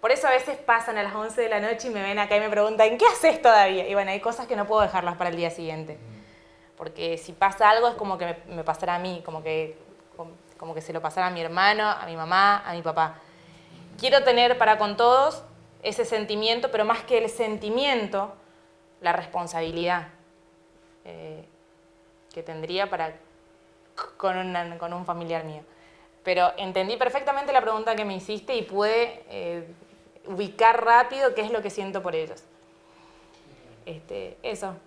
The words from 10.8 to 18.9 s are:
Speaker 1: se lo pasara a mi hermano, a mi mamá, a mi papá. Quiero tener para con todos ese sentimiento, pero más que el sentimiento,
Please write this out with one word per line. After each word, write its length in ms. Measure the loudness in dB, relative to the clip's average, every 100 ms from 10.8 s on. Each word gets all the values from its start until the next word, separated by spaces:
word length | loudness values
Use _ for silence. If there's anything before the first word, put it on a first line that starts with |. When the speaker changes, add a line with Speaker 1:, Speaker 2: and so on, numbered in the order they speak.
Speaker 1:
se 100 | -10
lo 100 | -8
pasara 260 | -6 -4 -4
a 20 |
mi 100 | -4
hermano, 480 | -6 2 4 4 0
a 180 | -2 -6
mi 100 | -8
mamá, 460 | -2 4 4 2 -2
a 80 |
mi 80 | -8
papá. 380 | -4 -2 -2 -4 -20 -20 -20 -20 -20 -20 -20 -6
Quiero 260 | 4 4
tener 340 | 6 4 4 4
para 200 | 4 4
con 200 | 2 2
todos 460 | 6 6 4 -2 -16 -20 -20 -10
ese 200 | -8 -4
sentimiento, 680 | -2 -2 -2 -2 0 0 0
pero 120 | 0
más 200 | 0 0
que 160 | 2 0
el 100 | 0
sentimiento, 1040 | -2 -4 -2 -4 -2 0 0 -2 -4 -6 -10 _ _ _ _ _